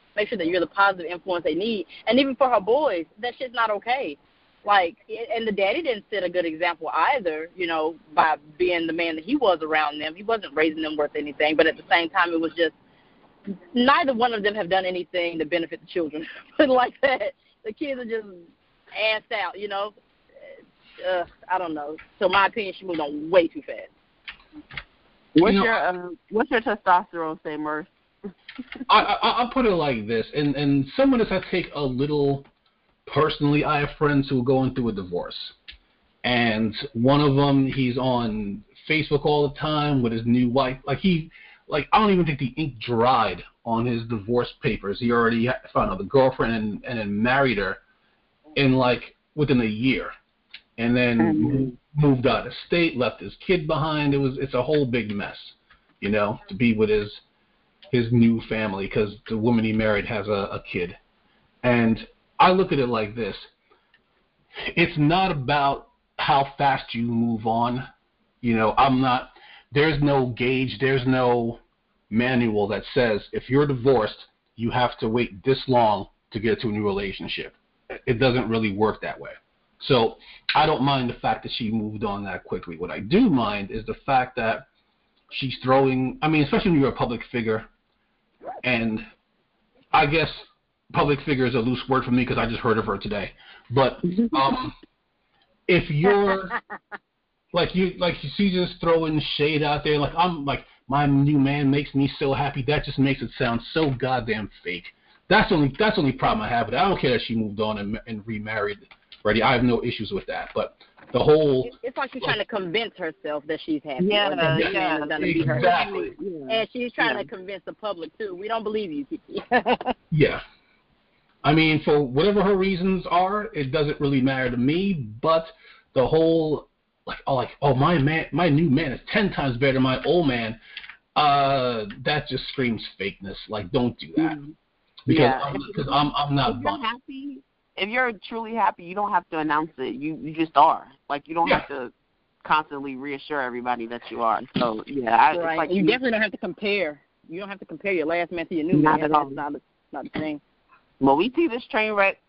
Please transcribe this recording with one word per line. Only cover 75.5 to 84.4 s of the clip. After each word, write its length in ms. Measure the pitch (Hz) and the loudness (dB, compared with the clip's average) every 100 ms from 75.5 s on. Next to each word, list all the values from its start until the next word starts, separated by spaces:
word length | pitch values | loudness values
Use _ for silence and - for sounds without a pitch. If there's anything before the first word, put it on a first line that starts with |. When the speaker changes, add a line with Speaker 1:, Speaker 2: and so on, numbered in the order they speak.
| 131 - | 0 2
Speaker 3:
long 400 | 123 110 101 98 _ _ | 4 4 2 -4 _ _
to 80 | 117 | -4
get 220 | 110 101 | -2 0
to 80 | 113 | -2
a 20 | |
new 140 | 104 | -2
relationship. 720 | 104 98 98 - 82 - - _ _ _ - - - | -2 -2 -6 -8 -10 -10 -12 _ _ _ -16 -10 -4
It 120 | 117 | 0
doesn't 280 | 131 123 110 | 2 2 0
really 240 | 113 110 | -2 -2
work 280 | 98 107 101 | 0 0 -2
that 160 | 85 - | -8 -10
way. 120 | 80 - _ _ _ _ | -14 -18 _ _ _ _
So 360 | - 127 113 - - - - | 0 2 2 -2 -20 -18 -2
I 120 | 143 151 | 2 2
don't 160 | 151 | 2
mind 280 | 139 135 123 | 0 0 -2
the 40 | |
fact 280 | - 127 113 | -4 -4 -4
that 100 | 113 - | -6 -6
she 140 | 110 | -4
moved 320 | 110 107 107 | -2 -4 -6
on 180 | 104 101 | -6 -6
that 200 | 101 90 | -8 -10
quickly. 320 | - 95 - 82 | -8 -10 -8 -10
What 140 | 87 | -8
I 100 | 78 | -8
do 280 | 104 180 254 | 0 2 4
mind 420 | 135 107 104 98 | 4 0 -4 -8
is 140 | 113 110 | -10 -10
the 100 | 107 - | -10 0
fact 300 | 131 123 | 0 0
that 320 | - | -2